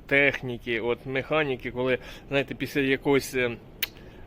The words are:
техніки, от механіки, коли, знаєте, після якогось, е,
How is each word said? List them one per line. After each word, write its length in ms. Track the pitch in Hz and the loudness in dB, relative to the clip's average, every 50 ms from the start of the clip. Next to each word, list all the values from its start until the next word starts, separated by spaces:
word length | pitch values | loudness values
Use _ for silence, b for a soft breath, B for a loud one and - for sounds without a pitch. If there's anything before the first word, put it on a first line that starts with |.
| - | -2
техніки, 760 | - 143 139 143 139 - - - 127 120 113 - 123 117 110 | 2 4 6 6 6 4 0 -4 -6 -8 -6 -4 -2 -2 0
от 180 | 110 120 120 - - | 0 0 -2 -2 -4
механіки, 640 | 135 131 135 - - 151 156 156 139 127 120 - 123 | -4 -4 -4 -2 0 0 0 2 0 -2 -4 -6 -6
коли, 280 | 117 123 127 131 123 - B B B B B B | -4 -2 0 0 0 0 B B B B B B
знаєте, 260 | 139 139 131 - 123 | 0 0 0 -2 -4
після 260 | - 139 - - 147 | -8 -6 -2 0 0
якогось, 540 | 135 135 135 127 - 147 139 131 127 - 131 | 2 2 2 2 4 4 4 4 2 0 0
е, 160 | 127 123 120 117 - - - - - - - B B B B B B B | 0 0 0 -2 -6 -12 -18 -12 -8 -8 -8 B B B B B B B